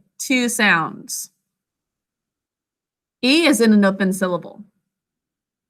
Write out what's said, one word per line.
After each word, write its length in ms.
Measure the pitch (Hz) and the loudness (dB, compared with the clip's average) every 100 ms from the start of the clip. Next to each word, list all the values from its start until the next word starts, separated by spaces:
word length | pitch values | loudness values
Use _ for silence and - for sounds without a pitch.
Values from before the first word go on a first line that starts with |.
| _ - | _ -12
two 300 | - 262 240 | -2 -2 0
sounds. 800 | 240 214 170 151 - - - - _ _ _ _ _ _ _ _ _ _ _ _ _ _ _ _ _ _ _ | 0 2 2 -2 -8 -14 -14 -14 _ _ _ _ _ _ _ _ _ _ _ _ _ _ _ _ _ _ _
E 240 | 247 311 320 | 0 2 2
is 140 | 220 | 2
in 120 | 226 | 4
an 120 | 208 | 4
open 280 | 196 196 190 | 2 0 -2
syllable, 520 | 185 185 175 - - - _ _ _ _ _ _ _ _ _ | -2 -4 -6 -8 -20 -20 _ _ _ _ _ _ _ _ _